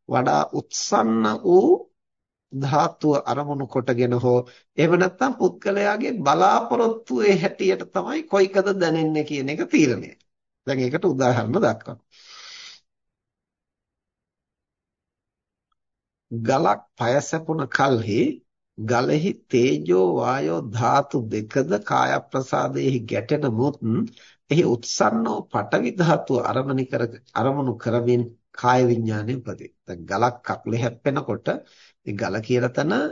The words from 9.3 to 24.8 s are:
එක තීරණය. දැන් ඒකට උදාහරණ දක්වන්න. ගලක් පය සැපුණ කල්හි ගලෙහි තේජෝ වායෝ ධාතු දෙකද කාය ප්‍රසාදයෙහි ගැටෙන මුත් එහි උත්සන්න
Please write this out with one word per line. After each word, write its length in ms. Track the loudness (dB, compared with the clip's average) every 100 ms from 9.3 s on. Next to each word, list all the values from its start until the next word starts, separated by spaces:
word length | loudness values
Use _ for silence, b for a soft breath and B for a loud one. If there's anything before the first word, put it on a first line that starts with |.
| -4 -4
එක 120 | -4 0
තීරණය. 420 | 2 4 2 -6 -18 _ _ _ _ -6
දැන් 120 | -2
ඒකට 260 | -2 0 0
උදාහරණ 500 | 0 2 2 0 0
දක්වන්න. 440 | 0 -2 -8 -18 _ B B B B B B B _ _ _ _ _ _ _ _ _ _ _ _ _ _ _ _ _ _ _ _ _ _ _ _ _ _ _ _ _ _ _ _ _ _ -12
ගලක් 480 | -6 0 2 2 0 -6
පය 200 | -4 0 0
සැපුණ 440 | 0 -6 -4 -4 -2
කල්හි 540 | 0 2 2 0 0 0 -4 _ _ _ -10
ගලෙහි 540 | -2 0 2 0 0 -6
තේජෝ 600 | 0 2 4 2 2 2 2
වායෝ 460 | 0 -2 -2 -2 -4 -4
ධාතු 500 | -2 2 2 0 -4 -4
දෙකද 460 | -6 -2 -2 0 -2
කාය 300 | 0 0 0 -2
ප්‍රසාදයෙහි 760 | -4 -6 -2 -2 -2 -2 0 -2
ගැටෙන 440 | -2 -4 -2 -2 0
මුත් 260 | 0 0 -2 -2 -2 -2 B B B -2
එහි 120 | 2 2
උත්සන්න 500 | 0